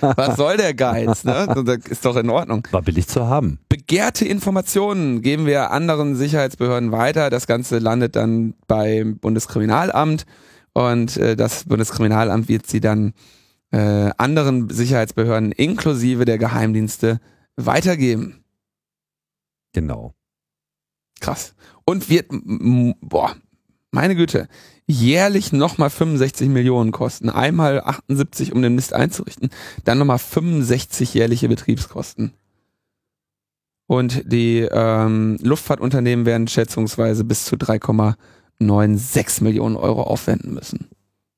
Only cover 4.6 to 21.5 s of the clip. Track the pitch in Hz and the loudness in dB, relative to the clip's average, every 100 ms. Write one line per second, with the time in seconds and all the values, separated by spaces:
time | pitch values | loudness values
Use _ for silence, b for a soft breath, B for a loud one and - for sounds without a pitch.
4.6 | 180 196 202 196 147 117 127 151 151 139 | 0 0 0 0 0 0 0 0 2 0
5.6 | 123 135 170 151 147 127 143 151 131 - | 0 0 0 0 0 0 0 0 -2 -2
6.6 | 123 123 117 113 127 156 143 123 - 120 | -2 0 0 0 0 0 0 0 0 -2
7.6 | 123 117 113 117 117 110 113 113 113 - | 0 -2 0 0 0 0 0 0 -2 -4
8.6 | - 110 107 110 110 104 107 110 - 107 | -2 0 2 0 -2 -4 -2 -2 -2 -2
9.6 | 107 120 185 131 156 156 - b b b | 0 2 0 0 0 -2 -6 b b b
10.6 | b - 123 117 117 - 117 110 113 - | b 0 0 2 0 0 0 2 0 -2
11.6 | - 110 110 - 110 110 113 107 113 113 | -2 -2 -2 0 2 2 2 0 0 -2
12.6 | - 113 107 107 104 - b b b b | -2 -2 0 0 0 -4 b b b b
13.6 | _ 110 104 104 101 - 127 156 139 127 | _ 0 2 2 0 0 0 2 2 0
14.6 | 113 113 120 127 110 - 113 110 107 - | 0 -2 0 0 0 0 0 0 0 0
15.6 | 151 214 160 131 123 123 120 110 113 117 | -2 0 -2 0 0 2 2 2 0 0
16.6 | 110 110 107 - 113 113 b b b - | 0 0 -2 0 0 0 b b b -6
17.6 | 120 135 180 165 127 113 175 - _ _ | -2 0 2 0 0 0 -4 -12 _ _
18.6 | _ _ _ _ _ _ _ _ _ _ | _ _ _ _ _ _ _ _ _ _
19.6 | _ - 76 57 58 - _ _ _ _ | _ -6 -4 -6 -12 -20 _ _ _ _
20.6 | _ _ _ _ _ - - - - | _ _ _ _ _ -10 -8 -6 -8